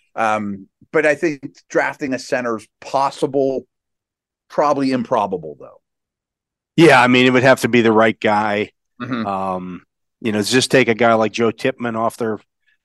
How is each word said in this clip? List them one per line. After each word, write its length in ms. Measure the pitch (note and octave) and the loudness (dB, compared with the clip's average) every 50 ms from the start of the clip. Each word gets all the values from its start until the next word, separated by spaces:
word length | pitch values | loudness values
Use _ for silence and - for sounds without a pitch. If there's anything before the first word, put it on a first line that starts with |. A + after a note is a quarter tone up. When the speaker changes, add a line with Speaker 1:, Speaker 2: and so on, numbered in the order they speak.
| _ _ - | _ _ -8
Speaker 1:
Um, 520 | - A2+ G#2+ G#2+ G#2+ G#2 G2+ G2 G2 G2 _ _ _ _ _ | -4 -2 -2 -2 -2 -4 -8 -10 -12 -14 _ _ _ _ _
but 140 | - D#3+ D3+ | -2 0 0
I 80 | D3+ D3 | 0 0
think 460 | C#3+ F3 E3 D3 C#3 - C#3 _ - _ - | 0 -2 -4 -4 -6 -12 -18 _ -20 _ -6
drafting 460 | - D#3+ C#3 C3+ C#3 - D3+ C3 C3 | -4 -2 -2 -2 -6 -8 -8 -8 -8
a 40 | B2+ | -8
center 380 | - - C#3+ B2+ B2 A#2+ A2+ | -6 -6 -6 -4 -4 -4 -6
is 100 | G#2+ - _ _ _ | -8 -10 _ _ _
possible, 840 | - - - C3+ C#3 C#3 - - - C#3 C3 C#3+ C3+ C3+ C3+ B2+ - _ _ _ _ _ _ _ _ _ _ _ _ _ _ _ _ _ | -14 -6 -4 -2 -2 -2 -4 -4 -6 -4 -2 -2 -2 -2 -4 -6 -10 _ _ _ _ _ _ _ _ _ _ _ _ _ _ _ _ _
probably 420 | - - D#3 D3 D3 C3+ C3+ C3 | -4 -2 0 0 0 0 -2 -2
improbable, 640 | C3 B2+ A2+ - C3 A2+ G2+ G2 F#2+ F2 D#2+ D#2 D2 - | -2 -4 -4 -2 -2 -2 -2 -2 -4 -8 -10 -12 -16 -18
though. 220 | - - - _ _ _ _ _ _ _ _ _ _ _ _ _ _ _ _ _ _ _ - | -20 -20 -20 _ _ _ _ _ _ _ _ _ _ _ _ _ _ _ _ _ _ _ 2
Speaker 2:
Yeah, 240 | - E3+ D#3 C3+ B2+ | 6 6 8 8 6
I 80 | B2 | 6
mean, 200 | B2 B2 B2+ B2+ | 4 4 4 4
it 40 | C3 | 4
would 120 | B2+ B2+ - | 4 4 4
have 180 | C3 C3 - | 4 4 4
to 80 | - A#2+ | 2 0
be 120 | A#2 A#2+ | 2 4
the 100 | A2 A2+ | 4 4
right 280 | A2 G#2+ A2 A2+ G#2 - | 4 4 4 2 0 0
guy. 520 | - A2 G#2 G#2 G#2+ G#2+ G#2 G#2 G#2 - _ _ _ _ _ - | 0 0 0 0 0 -2 -2 -4 -4 -6 _ _ _ _ _ -16
Speaker 1:
Mm-hmm. 280 | A#2+ A#2 B2+ A#2+ A2 | -12 -10 -8 -8 -6
Speaker 2:
Um, 560 | G2+ G2 F#2+ F#2+ F#2+ F#2 F#2 F2+ F#2 F2+ - _ _ _ _ _ _ _ _ | -6 -6 -6 -4 -6 -6 -6 -8 -10 -14 -16 _ _ _ _ _ _ _ _
you 100 | - A#2+ | -6 -4
know, 80 | G#2 G#2+ | -2 -2
does 120 | G2+ - | -2 0
this 160 | A#2+ B2+ A#2+ | 0 0 0
take 200 | - - C3+ B2 | 2 2 2 2
a 80 | A#2 A2+ | 2 0
guy 180 | G#2 A#2+ A#2 A2+ | 2 2 2 4
like 200 | A2 A2 G#2+ - | 2 0 0 -2
Joe 180 | - A#2 A2+ | -2 -2 -2
Tippmann 440 | G#2 - - C3 C3 - B2 A#2+ A2+ | -2 -2 -4 -6 -6 -4 -8 -8 -6
off 220 | A2+ A2+ A2+ - | -4 -4 -4 -4
their, 220 | - A#2+ A2+ G#2+ G2 _ _ _ _ _ _ _ _ | -4 -6 -6 -6 -8 _ _ _ _ _ _ _ _